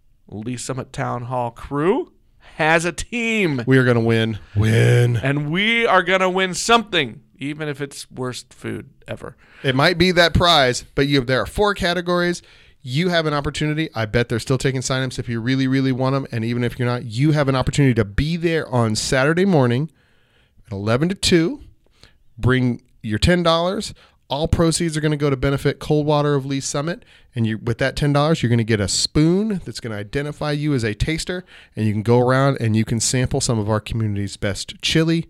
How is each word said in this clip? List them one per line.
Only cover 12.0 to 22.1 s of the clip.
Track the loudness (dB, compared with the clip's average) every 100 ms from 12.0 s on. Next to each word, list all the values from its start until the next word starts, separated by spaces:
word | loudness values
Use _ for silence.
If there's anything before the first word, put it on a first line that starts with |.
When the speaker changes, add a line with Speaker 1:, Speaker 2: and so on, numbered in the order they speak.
| -2 0 0 -4 -10 -20 _ _
Speaker 2:
You | -6 -2 0
have | 0 0
an |
opportunity. | -2 -4 -4 -2 -2 -4
I | -4 -2
bet | 0 0
they're | -2
still | 0 0
taking | 0 -2
signups | -2 -2 -4 -6
if | -6
you | -4
really, | 0 0 2
really | 2 2
want | 0 0 -2
'em. | -2
And | -4 -2
even | -2
if | -2 -2
you're | -2
not, | -2 -4
you | 0 2
have | 2 2
an | 0
opportunity | 0 2 4 4
to | 0
be | -2 -2 -2
there | 0 -2 0
on | 0 0 0
Saturday | 0 2 2 2 4
morning | 4 4 2 -2 _ _ _ _ _ _ _ -12
at |
eleven | -6 0 0 0
to | -2
two. | 2 4 2 -4 -14 -20 _ _ -20